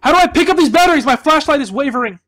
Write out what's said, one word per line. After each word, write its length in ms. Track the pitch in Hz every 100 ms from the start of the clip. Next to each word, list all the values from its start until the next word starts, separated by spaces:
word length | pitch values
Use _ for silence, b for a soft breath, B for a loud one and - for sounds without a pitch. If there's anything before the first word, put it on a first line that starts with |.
How 120 | -
do 60 | 330
I 100 | 349
pick 220 | - 330
up 80 | 370
these 120 | 311
batteries? 360 | 220 359 330 240
My 100 | 254
flashlight 460 | - 311 294 294
is 100 | 247
wavering. 480 | 196 277 254 240 180